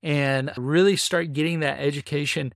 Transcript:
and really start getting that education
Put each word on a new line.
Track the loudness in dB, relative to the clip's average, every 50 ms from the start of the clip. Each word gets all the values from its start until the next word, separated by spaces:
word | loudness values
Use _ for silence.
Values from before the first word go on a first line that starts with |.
| -2
and | 0 0 0 2 2 0 0 -2 -4 -6
really | -6 -4 2 4 6 6 6 4
start | 2 0 0 0 -2 -2 -2 -2
getting | -2 0 0 0 0
that | 0 -2 -2 0
education | -2 -2 -2 -2 -8 -4 -4 -4 -2 -2 -2 -2 -4 -6 -8